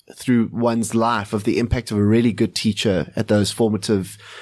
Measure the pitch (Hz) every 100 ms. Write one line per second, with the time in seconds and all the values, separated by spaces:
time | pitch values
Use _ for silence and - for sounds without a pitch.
0 | _ - - 120 110 113 117 117 104 113
1 | 113 113 101 107 107 95 117 127 - 107
2 | 104 113 120 101 110 - 113 101 110 90
3 | - - 104 104 101 - 113 104 - 101
4 | 92 - - -